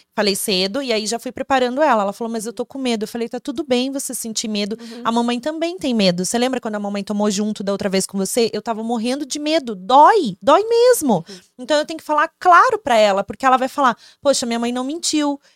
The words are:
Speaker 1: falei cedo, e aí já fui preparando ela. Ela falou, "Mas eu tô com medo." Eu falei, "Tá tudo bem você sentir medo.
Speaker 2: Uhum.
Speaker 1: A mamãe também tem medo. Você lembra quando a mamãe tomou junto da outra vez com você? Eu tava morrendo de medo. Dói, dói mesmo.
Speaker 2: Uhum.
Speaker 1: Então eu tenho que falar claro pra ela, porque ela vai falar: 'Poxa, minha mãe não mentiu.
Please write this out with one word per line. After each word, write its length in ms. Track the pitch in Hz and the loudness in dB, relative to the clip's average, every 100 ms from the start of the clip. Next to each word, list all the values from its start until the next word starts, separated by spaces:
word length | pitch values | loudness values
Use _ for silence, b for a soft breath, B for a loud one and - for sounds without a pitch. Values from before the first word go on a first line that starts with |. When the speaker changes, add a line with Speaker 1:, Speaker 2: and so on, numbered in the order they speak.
| b | b
Speaker 1:
falei 220 | - 208 202 | -2 0 0
cedo, 460 | - 185 196 269 | -2 0 0 -2
e 100 | 262 | -2
aí 160 | 220 214 | -2 -2
já 100 | 226 | -6
fui 140 | 254 | -6
preparando 500 | - 269 269 247 262 | -10 -2 0 0 2
ela. 220 | 311 226 | 2 2
Ela 80 | 202 | 0
falou, 180 | 196 233 | -4 -8
"Mas 140 | 226 220 | -6 -8
eu 60 | |
tô 140 | 240 240 | -8 -10
com 120 | 269 | -6
medo." 260 | 254 226 | -4 -4
Eu 40 | 214 | -4
falei, 220 | 233 226 | -6 -8
"Tá 100 | 247 | -8
tudo 240 | - 262 | -8 -8
bem 260 | 302 247 262 | -2 -2 -2
você 240 | 269 - | -6 -8
sentir 360 | 240 233 214 220 | -8 -8 -6 -4
medo. 280 | 208 202 226 | -4 -4 -8
Speaker 2:
Uhum. 220 | 233 240 240 | -12 -8 -2
Speaker 1:
A 60 | |
mamãe 260 | 233 233 240 | 0 0 -2
também 380 | 302 320 339 370 | -4 -4 -4 -4
tem 160 | 277 | -2
medo. 320 | 226 190 175 185 | 2 2 2 -2
Você 120 | 233 | 0
lembra 220 | 254 254 | -2 -2
quando 160 | 226 208 | -6 -8
a 40 | |
mamãe 260 | 202 202 202 | -6 -6 -4
tomou 260 | 208 208 | -2 0
junto 320 | 196 214 214 | 0 -4 -4
da 80 | 196 | -4
outra 160 | 196 202 | -4 -2
vez 180 | 190 - | -2 -2
com 120 | 196 | -4
você? 320 | 190 247 220 | -2 0 0
Eu 100 | 208 | -2
tava 220 | 233 214 | -6 -6
morrendo 420 | 226 240 240 277 269 | -4 -4 -2 -4 -6
de 140 | 294 | -6
medo. 340 | 302 320 247 185 | 0 0 -2 -8
Dói, 640 | 190 269 320 440 240 170 | 2 8 8 6 0 -2
dói 200 | 208 330 440 | 4 4 4
mesmo. 580 | 466 494 480 285 180 170 | 4 4 4 2 0 -2
Speaker 2:
Uhum. 100 | 185 B - | -16 B -16
Speaker 1:
Então 180 | 254 302 | -2 -2
eu 80 | 302 | -2
tenho 120 | 320 | -8
que 40 | |
falar 260 | - 294 320 - | -2 0 0 2
claro 400 | 370 339 494 427 | 6 8 6 2
pra 180 | 277 226 | 0 4
ela, 260 | 208 196 | 4 2
porque 220 | 196 - 262 | -2 -2 2
ela 100 | 254 | 2
vai 140 | 262 | 0
falar: 280 | - 262 - B B | 2 0 0 B B
'Poxa, 240 | 285 262 233 | 0 0 -2
minha 140 | 233 | -4
mãe 140 | 240 | -2
não 100 | 247 | -4
mentiu. 560 | 262 339 - 302 294 277 b | -6 -6 -2 0 0 -4 b